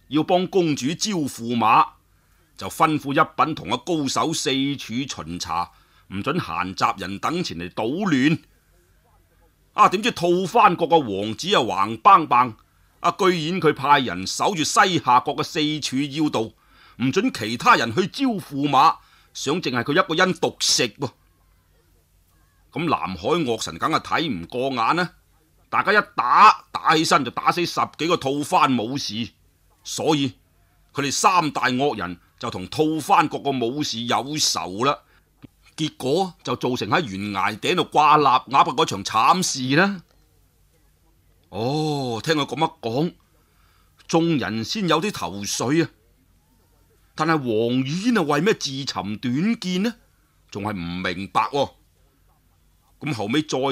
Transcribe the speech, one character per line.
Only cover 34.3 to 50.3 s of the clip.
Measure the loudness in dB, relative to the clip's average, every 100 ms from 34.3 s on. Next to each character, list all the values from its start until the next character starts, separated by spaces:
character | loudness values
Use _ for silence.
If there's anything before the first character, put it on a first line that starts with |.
| -2
仇 | -2 -2 -4 -2
啦。 | -2 -2 _ _ _ _ -20 _ _ -6
結 | -6 -4
果 | -2 0 -2 -6
就 | -8 -4
造 | -2 -2
成 | 0
喺 | -2
懸 | -2 -6 -6
崖 | -2 -2
頂 | -2 -2 -2
度 |
掛 | 0 4 6 6
臘 | 6 2 2
鴨 | 2 2
嘅 | 2
嗰 | 0
場 | -2
慘 | -4 0 2 2
事 | 2 -2 0 4
啦。 | 4 0 -10 _ _ _ _ _ _ _ _ _ _ _ _ _ _
哦， | -6 -4 -2 -2 -2 -4 -4
聽 | -2 0
佢 | 0
噉 | -2
一 | -2 -2
講， | -4 0 -2 -4 _ _ _ _ _ _ _ _ -2
眾 | 2 2 2
人 | 0 -4
先 | -6 -4 0
有 | 0
啲 | 0
頭 | -4 -8 -6
緒 | -8 -4 -2 -2 -4
啊。 | _ _ _ _ _ _ _ _ _ _ _ _ -4
但 | 0
係 |
王 | 0 0 0 0 0
語 |
嫣 | -2 -2 0 0
啊， |
為 | 2 0
咩 | 2
自 | 0 -4
尋 | -8 -8 -6 -6 -6
短 | -4 -2 0 -2
見 | -2 -2
呢？ | -2 -6 _ _ _